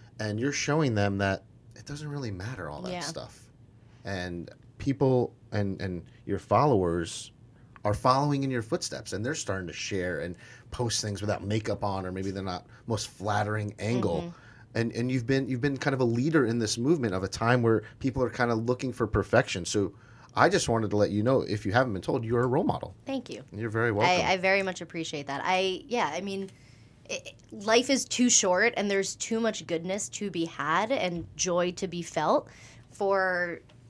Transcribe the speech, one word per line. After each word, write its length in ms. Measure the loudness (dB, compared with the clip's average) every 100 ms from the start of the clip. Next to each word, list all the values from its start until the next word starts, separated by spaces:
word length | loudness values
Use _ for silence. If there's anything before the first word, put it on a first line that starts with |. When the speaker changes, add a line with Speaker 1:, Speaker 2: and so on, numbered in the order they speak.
| -20 -8
Speaker 1:
And 200 | -4 -2
you're 120 | -2
showing 420 | -2 0 2 2
them 240 | 2 2 2
that 260 | 0 0 -4 -20 -20 -18
it 100 | -14
doesn't 200 | -12 -8
really 220 | -8 -6
matter, 400 | -8 -8 -8 -10
all 140 | -8
that 80 | -8
Speaker 2:
Yeah. 80 | -8
Speaker 1:
stuff. 480 | -8 -10 -12 -16 -20 -20 -20 -20 -20 -16 -8
And 460 | -6 -6 -8 -10 -16 -20 -6
people 560 | -4 2 4 4 2 -4 -6
and, 280 | -2 -2 -2
and 220 | -6 -6 -10 -14 -6
your 140 | -6
followers 920 | 2 4 6 4 4 0 -2 -8 -14 -18 -20 -20 -20 -6 -2
are 80 |
following 500 | 2 4 4 4 0
in 80 | 0
your 100 | -2
footsteps, 520 | -2 -4 -4 -8 -8
and 120 | -6 -4
they're 80 | -4
starting 320 | -4 -4 -6
to 60 |
share 460 | -8 -4 -2 -2 -2
and 160 | -6 -10 -16 -20 -12
post 300 | -4 -2 -2
things 200 | -4 -4
without 220 | -2 -2
makeup 400 | -2 -2 -2 -2
on, 220 | -2 -2 -4
or 60 |
maybe 180 | -4 -4
they're 140 | -4
not 220 | -6 -8 -10 -16 -6
most 220 | -4 -4
flattering 640 | -6 -2 0 0 -2 -4 -4
angle. 420 | -2 0 0 0
Speaker 2:
Mm-hmm. 80 | -4 -10 -20 -20 -8 -2
Speaker 1:
And, 160 | -2
and 180 | -2 -2
you've 140 | -2 0
been, 220 | 0 0
you've 140 | -2
been 160 | -2 0
kind 160 | -2
of 60 | 2
a 40 | 2
leader 400 | 2 4 4 4
in 140 | 2
this 180 | 0 0
movement 360 | 2 2 2 0
of 80 |
a 40 | -2
time 340 | 0 4 4
where 200 | 6 4 2 -4
people 220 | -4 0
are 60 | -2
kinda 260 | 0 0 2
looking 360 | 0 -2 -2
for 120 | -2 0
perfection. 580 | 0 4 4 4 -2 -2
So 280 | 0 0 -2 -18 -20 -6 4
I 140 | 6
just 180 | 6 2
wanted 220 | 0 2
to 80 | 4
let 140 | 4
you 100 | 4
know, 200 | 4 2
if 220 | 2 -2 2
you 60 |
haven't 220 | 4 4
been 80 | 0
told, 240 | -2 -2 0
you're 160 | 0
a 60 | 2
role 160 | 2
model. 320 | 0 -2 -8 -12 -8
Speaker 2:
Thank 240 | -8 -8
you. 140 | -12 -12 -8
Speaker 1:
You're 140 | -4
very 220 | 0 2
welcome. 340 | 4 4 4 2
Speaker 2:
I, 80 |
I 40 | 0
very 260 | 2 2
much 180 | 0 -6
appreciate 460 | -10 -8 -8 -8 -8
that. 140 | -6 0
I, 380 | 0 0 -4 -4
yeah, 220 | -2 -2
I 100 | -4
mean, 280 | -6 -8 -8 -14 -20 -20 -20 -20 -12
it, 260 | -12 -12 -20 -18
life 400 | -8 2 2 4
is 120 | 0 0
too 240 | 2 4
short, 420 | 4 4 4 4 2
and 140 | 0
there's 260 | 0 -2 -6
too 220 | -4 0
much 280 | 0 -2 -4
goodness 420 | -4 -2 -4 -6
to 220 | -6 -6
be 140 | -2 -4
had 460 | -2 0 0 0
and 360 | 0 -2 -4 -8 -4
joy 360 | 0 2 0
to 140 | -2 -6
be 140 | -6
felt 460 | -6 -2 2 2 0 -12 -20 -20 -20
for 720 | -2 2 2 2 0 -2 -6 -14 -20